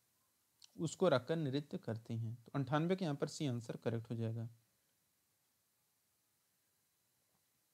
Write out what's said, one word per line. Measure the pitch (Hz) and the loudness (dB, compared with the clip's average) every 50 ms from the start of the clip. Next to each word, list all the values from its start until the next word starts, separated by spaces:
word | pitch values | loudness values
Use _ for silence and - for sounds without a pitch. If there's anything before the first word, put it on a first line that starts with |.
| _ _ _ _ _ _ _ _ _ _ _ _ - - _ | _ _ _ _ _ _ _ _ _ _ _ _ -20 -18 _
उसको | 180 170 156 - - 185 175 | -4 -4 -4 2 4 6 6
रखकर | 135 123 117 - 165 | 6 6 4 0 0
नृत्य | 165 151 135 127 147 151 - - 180 | 0 0 0 0 -2 -2 -4 -8 -8
करती | - 113 110 113 - - 117 | -4 -4 -4 -4 -4 -4 -4
हैं। | 113 113 110 117 | -2 -2 -4 -6
तो | - - - - | -8 -12 -4 -2
अंठानवे | 139 135 127 151 151 165 170 190 | -2 0 2 2 2 4 2 2
के | 185 190 | 2 2
यहाँ | 151 143 | -2 0
पर | - 160 147 | 0 -2 -4
सी | - - 156 | -2 -2 -2
आंसर | 135 120 120 113 - - - | 0 0 -2 -4 -6 -8 -4
करेक्ट | - 120 113 117 113 - | -2 -2 0 0 -2 -4
हो | 120 | -2
जाएगा। | 113 113 110 113 113 113 117 - - _ _ _ _ _ _ _ _ _ _ _ _ _ _ _ _ _ _ _ _ _ _ _ _ _ _ _ _ _ _ _ _ _ _ _ _ _ _ _ _ _ _ _ _ _ _ _ _ _ _ _ _ _ _ _ _ _ _ _ _ _ _ | -2 0 -2 -2 -2 -6 -6 -10 -16 _ _ _ _ _ _ _ _ _ _ _ _ _ _ _ _ _ _ _ _ _ _ _ _ _ _ _ _ _ _ _ _ _ _ _ _ _ _ _ _ _ _ _ _ _ _ _ _ _ _ _ _ _ _ _ _ _ _ _ _ _ _